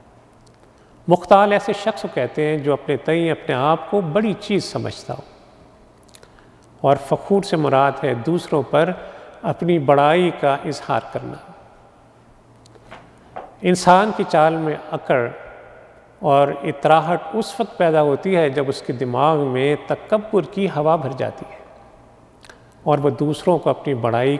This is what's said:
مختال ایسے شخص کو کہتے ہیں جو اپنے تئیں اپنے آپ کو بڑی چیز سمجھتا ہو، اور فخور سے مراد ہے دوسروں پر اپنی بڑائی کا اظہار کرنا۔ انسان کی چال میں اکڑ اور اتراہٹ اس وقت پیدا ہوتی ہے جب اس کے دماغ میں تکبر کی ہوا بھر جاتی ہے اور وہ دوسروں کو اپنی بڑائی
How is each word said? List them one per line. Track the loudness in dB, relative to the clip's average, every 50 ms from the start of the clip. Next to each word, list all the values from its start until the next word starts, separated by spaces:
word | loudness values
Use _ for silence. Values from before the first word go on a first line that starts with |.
| -20 -20 -20 -20 _ _ _ _ _ -20 -20 _ -20 -20 _ _ _ _ _ -8 0
مختال | 2 2 2 4 6 6 6 6 6
ایسے | 2 0 0 -2 -4
شخص | -4 -4 -4 -4 -4
کو | -6 -6 -4
کہتے | -2 -4 -2 -2 -2 -2
ہیں | 0 -2
جو | -2 0 0 -2
اپنے | 0 0 -2 -4
تئیں | -2 0 0 0 0 0 0
اپنے | -2 -2 -4 -4 -2
آپ | 0 2 2 2 0 -2 -2
کو | -2 -2
بڑی | 0 0 0 0 0 0 -2 -4
چیز | -4 -2 -2 -2 -2
سمجھتا | -2 -6 -6 -6 -8 -10 -12 -12 -12 -12
ہو، | -12 -14 -20 -20 -20 -20 -20 -20 -20 -20 -20 -20 -20 -20 -20 _ -20 -20 _ -20 -20 -20 -20 -20 -20 -20 -20 -20 -20 _ -20 -10 -2
اور | 2 2 2 2 0 -2
فخور | -4 -4 0 0 0 0 0
سے | 0 -2
مراد | -2 0 2 2 4 2 2 0 -2 -4
ہے | -4 -4
دوسروں | -4 -2 -2 -2 -2 -2 -2 -2 -2
پر | -2 0 0 0 0 0 -2 -6 -12 -16 -18 -20 -20 -20 -16 -10
اپنی | -6 -6 -6 -2 0 0 0 2
بڑائی | 4 4 4 6 6 4 4 4 2 0 0 0
کا | 0 0 0 0 -4
اظہار | -6 -8 -8 -6 -4 -4 -4 -4 -6
کرنا۔ | -10 -10 -10 -10 -14 -16 -18 -20 -20 -20 -20 -20 -20 -20 -20 -20 _ _ -20 _ _ _ _ _ -20 _ _ -20 -20 _ -20 -20 -20 -20 -20 -20 -20 -20 -20 -20 -20 -20 -20 -20 -18 -18 -18 -18 -12 -4
انسان | 0 0 2 4 6 6 6 6 6 2 0
کی | -4 -2 0
چال | 4 4 4 4 2
میں | 0 -2 -4 -4 -6 -8 -8
اکڑ | -8 -6 -2 0 0 0 0 -2 -6 -10 -18 -20 -20 -20 -20 -20 -20 -20 -20 -20 -20 -20 -20 -20 -12 -4
اور | 0 4 4 4 4 2 0 -4 -6
اتراہٹ | -8 -4 0 4 4 4 4 4 2 -2 -4 -4 -6 -4
اس | -4 -4 -4 -4 -6
وقت | -6 -4 -2
پیدا | 0 2 2 4 4
ہوتی | 2 2 0 0 0 0 2
ہے | 2 2 2
جب | 0 -2 -2
اس | -2 -4 -6
کے | -6 -8 -6
دماغ | -4 -4 -4 0 2 2 2 2
میں | 2 0 0 0 0 0 0 0 -2 -4
تکبر | -6 -6 -6 -4 -2 -2 -2 -2 0 -2 -2
کی | -2 -2 -4 -4 -4 -2 -2
ہوا | 0 0 0 0
بھر | 0 -2 -4 -6
جاتی | -6 -6 -6 -8 -10 -16 -18
ہے | -18 -20 -20 -20 -20 -20 -20 -20 -20 -20 -20 -20 -20 -20 -20 -20 _ _ -20 -20 -20 -20 -20 -20 -20 -6 0
اور | 0 2
وہ | 2 2 0
دوسروں | 0 0 -2 -2 -2 -2 0 2 2
کو | 2 2 0
اپنی | -2 -2 -2 -6 -4
بڑائی | -2 -2 0 0 0 2 0 0